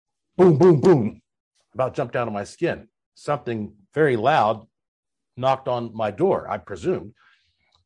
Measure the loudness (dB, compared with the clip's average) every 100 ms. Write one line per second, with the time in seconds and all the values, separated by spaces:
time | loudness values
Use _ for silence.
0 | _ _ _ 4 4 6 6 6 6 4
1 | 2 -8 _ _ _ _ _ -6 -4 -4
2 | -6 -4 -6 -6 -10 -6 -6 -6 -12 _
3 | _ _ -8 -6 -6 -8 -10 -14 _ -2
4 | 0 2 2 2 2 -2 -10 _ _ _
5 | _ _ _ -6 -2 -2 -4 -6 -6 -6
6 | -6 -2 -2 -2 -4 -10 -10 -10 -6 -6
7 | -8 _ _ _ _ _ _ _